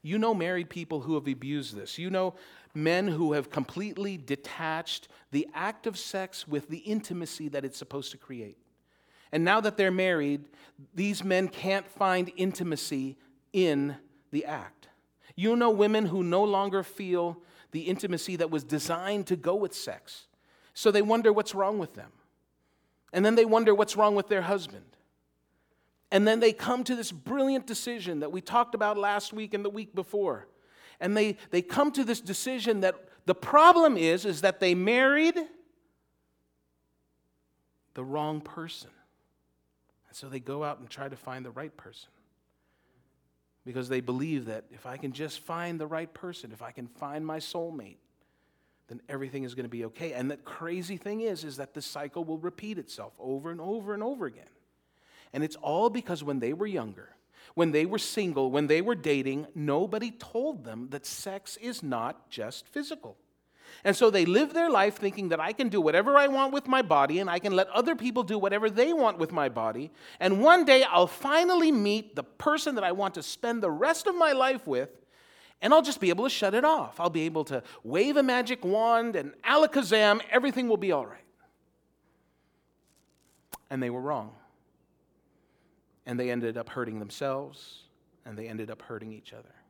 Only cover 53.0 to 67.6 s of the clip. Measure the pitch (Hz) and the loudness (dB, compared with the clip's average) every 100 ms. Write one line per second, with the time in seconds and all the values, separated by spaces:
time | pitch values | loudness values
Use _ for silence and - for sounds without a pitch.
53 | 104 _ 131 135 156 170 170 226 202 208 | -16 _ -8 -6 -6 -10 -8 -8 -6 -6
54 | 220 269 160 110 - _ _ _ _ _ | -6 -6 -8 -10 -20 _ _ _ _ _
55 | _ _ - 135 151 - 147 160 226 240 | _ _ -12 -6 -6 -4 -4 2 2 0
56 | - 170 147 135 117 156 214 185 110 92 | -6 -6 -4 -4 -2 -4 -4 -6 -8 -12
57 | - _ _ _ - - 170 151 160 208 | -20 _ _ _ -12 0 2 4 2 -2
58 | - - 190 139 131 139 147 156 196 220 | -4 -2 -2 0 0 2 2 2 2 -2
59 | 156 143 135 135 151 170 147 143 190 220 | 0 0 0 -4 -6 -6 -2 0 0 -2
60 | 233 226 - 226 285 240 117 110 127 208 | -6 -10 -8 -4 -4 -6 -12 -12 -10 -12
61 | - - - 196 - - 233 240 151 123 | -12 -12 -10 -12 -14 -12 -10 -8 -6 -4
62 | 117 - _ - 110 - - 294 285 302 | -4 -8 _ -10 -10 -10 -10 -10 -8 -12
63 | 113 98 _ _ _ _ - - 196 196 | -14 -20 _ _ _ _ -20 -4 0 6
64 | 226 202 170 196 294 330 339 226 202 208 | 6 6 4 4 4 2 2 4 2 0
65 | 202 196 190 160 160 220 247 196 156 165 | -6 -4 -2 -2 -2 -2 0 2 4 4
66 | 214 285 277 269 269 277 269 262 214 147 | 6 6 6 2 0 0 2 2 4 4
67 | 139 160 196 175 202 185 | 4 2 -2 -2 2 2